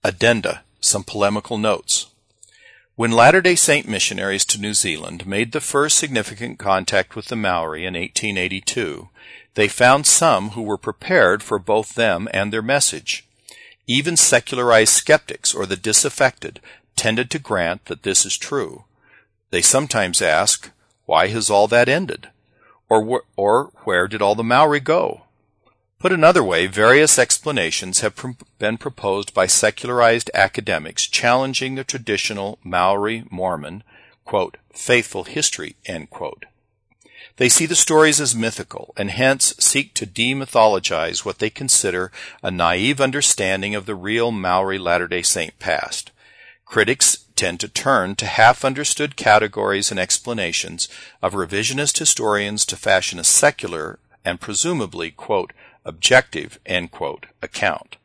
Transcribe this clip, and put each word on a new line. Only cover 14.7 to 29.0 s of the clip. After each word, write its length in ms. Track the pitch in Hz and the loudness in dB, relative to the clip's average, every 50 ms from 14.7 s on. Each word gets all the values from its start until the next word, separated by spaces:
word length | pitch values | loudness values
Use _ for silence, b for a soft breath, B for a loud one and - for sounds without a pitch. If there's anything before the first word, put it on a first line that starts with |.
| 117 110 110 107 | 6 6 6 6
skeptics 600 | - - - - 151 156 _ - 65 - - - | 2 0 4 4 4 4 _ -4 -14 -6 -6 -6
or 140 | - - 98 | -4 -4 -4
the 100 | 92 95 | -6 -6
disaffected 840 | 92 90 110 107 - - 143 - - 139 131 - _ - - - - B B B B B B _ | -6 -4 0 0 2 0 0 0 0 0 0 0 _ -14 -14 -14 -14 B B B B B B _
tended 340 | - - 113 113 113 127 123 | -2 -2 0 0 0 -2 -4
to 80 | - 156 | -6 -10
grant 460 | 135 - 107 95 87 82 90 104 _ | -6 -4 -2 0 0 -2 -2 -6 _
that 180 | - 85 - - | -12 -12 -8 -4
this 200 | 98 95 - - | 0 0 0 0
is 120 | 95 - | 0 -4
true. 480 | - - - 143 139 107 80 - - - _ b b b b b b b b b _ _ _ | -8 -6 -6 -4 -4 -6 -6 -10 -16 -20 _ b b b b b b b b b _ _ _
They 120 | - 90 | -2 2
sometimes 600 | 82 - - 131 151 139 - 113 101 90 87 - | 2 4 2 2 0 0 -2 -2 -2 0 0 0
ask, 480 | 95 85 76 78 98 107 - - - - _ _ _ _ _ _ _ | 2 2 2 2 2 2 0 -2 -6 -20 _ _ _ _ _ _ _
"Why 220 | - - 78 87 98 | 0 2 2 2 2
has 220 | 107 113 104 - | 0 -2 -2 2
all 160 | 104 101 104 107 | 2 2 4 4
that 200 | 117 120 120 120 | 4 4 4 4
ended?" 400 | 135 170 190 - - - - - _ _ b b b b b b b b b _ | 2 -2 -2 -6 -10 -12 -12 -20 _ _ b b b b b b b b b _
Or 140 | 110 110 110 | 2 2 2
wh-, 220 | 110 123 123 - _ _ | 2 -4 -4 -6 _ _
or 360 | - 98 101 107 123 143 - _ _ - | -2 2 2 2 2 0 -2 _ _ -4
"Where 240 | 110 92 87 90 98 | -2 0 0 0 0
did 140 | 104 104 | 0 0
all 120 | 101 98 107 | 2 2 2
the 100 | 107 113 | 0 0
Maori 360 | 113 123 135 151 156 147 147 | 2 4 4 6 4 4 0
go?" 420 | 131 143 156 180 185 - - - _ _ _ _ _ _ _ _ _ _ _ _ _ _ _ _ | 0 0 0 0 0 -2 -6 -10 _ _ _ _ _ _ _ _ _ _ _ _ _ _ _ _
Put 140 | - 185 | -2 0
another 320 | 185 175 156 165 180 180 131 | 2 6 6 6 6 6 2
way, 240 | 95 87 82 90 95 | 2 2 2 0 0
various 500 | 95 101 107 113 127 143 151 151 - - | 0 2 6 6 8 6 6 6 4 2
explanations 840 | 123 - - - - 156 147 120 87 82 80 - - 92 90 - | 2 2 0 -2 -2 -4 -2 -2 -2 -2 -4 -6 -8 -4 -4 -2
have 120 | - 107 - | -2 -2 -6
pr-, 140 | - - 127 123 _ - _ _ _ | -6 -12 -12 -14 _ -20 _ _ _
been 180 | 107 104 113 117 | -4 -4 -4 -4
proposed 560 | - 143 127 - | -8 -12 -12 -6